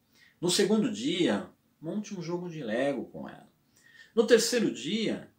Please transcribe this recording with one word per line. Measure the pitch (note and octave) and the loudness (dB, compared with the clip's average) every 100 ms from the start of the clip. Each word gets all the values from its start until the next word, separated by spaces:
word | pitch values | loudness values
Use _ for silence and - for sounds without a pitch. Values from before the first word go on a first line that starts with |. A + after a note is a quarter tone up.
| _ _ _ _ | _ _ _ _
No | F3 | 0
segundo | F3 F#3 A3 - | 2 4 4 2
dia, | G#2 D3+ F#3 C#3+ G2+ F2+ - _ _ | -2 -2 0 2 0 -4 -16 _ _
monte | D3+ G#3 G#3 F#3+ | -8 -8 -8 -10
um | |
jogo | D#3 F3 F3 | -6 -6 -8
de | D#3 | -8
Lego | A#2 A2+ C#3+ B2 - | -4 -2 0 -2 -8
com | D#2+ B1+ | -12 -14
ela. | - - _ _ _ _ - - | -16 -20 _ _ _ _ -20 -2
No | A3 A3+ | 0 6
terceiro | A3+ - A#3+ D3+ | 6 6 2 0
dia, | A2+ C3 A3 F#3 G2 - | -2 -4 -2 -2 -4 -10